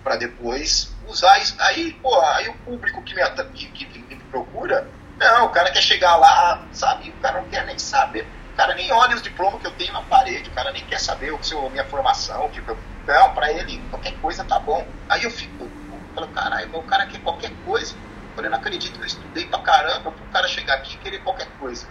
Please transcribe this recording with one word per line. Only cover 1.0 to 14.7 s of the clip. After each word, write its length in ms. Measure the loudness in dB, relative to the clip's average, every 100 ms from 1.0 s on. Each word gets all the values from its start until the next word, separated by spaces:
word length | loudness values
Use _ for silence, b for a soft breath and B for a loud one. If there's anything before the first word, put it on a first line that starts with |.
| -8
usar 320 | 4 8 8
isso. 160 | 6 0
Aí, 340 | 0 2 -4 -4
pô, 180 | 2 4
aí 260 | 6 2 -2
o 40 | -8
público 420 | -12 -6 -4 -6
que 100 | -8 -2
me 60 |
atra-, 240 | -2 -2 -10
que, 220 | -10 -14
que, 180 | -14 -16
que 140 | -16
me 160 | -18 -18 -10
procura, 560 | -8 -8 -10 0 0 -2 -16 -20 2
não, 260 | 6 8 6
o 40 |
cara 220 | 4 4
quer 100 | 4
chegar 340 | 4 6 8 10
lá, 460 | 10 10 6 2 -6
sabe? 380 | -2 0 0 -6
O 120 | -4
cara 200 | -2 -2
não 80 | -6
quer 160 | -6 -6
nem 120 | -8
saber. 480 | 0 2 2 -2 -10 -14 -12
O 20 | 0
cara 160 | 0 0
nem 160 | 2
olha 240 | 4 6 4
os 60 |
diplomas 380 | -4 0 0 0
que 60 | -10
eu 40 |
tenho 200 | -8 -6
na 80 | -6
parede, 460 | 4 4 6 -2 -6
o 40 |
cara 180 | -4 -4
nem 120 | -6 -6
quer 140 | -6
saber 340 | -4 -4 -6
o 100 | -6
seu, 260 | -6 -4 -4
minha 160 | -4 -4
formação, 640 | -2 0 -2 -4 -4 -6
que 100 | -6
eu, 180 | -10 -10 -10 -12 2
não, 280 | 6 6
pra 180 | 6 -2
ele 300 | -2 -6 -10 -10
qualquer 240 | -8 -8 -6
coisa 220 | -6 -6 0
tá 120 | 0
bom. 260 | 2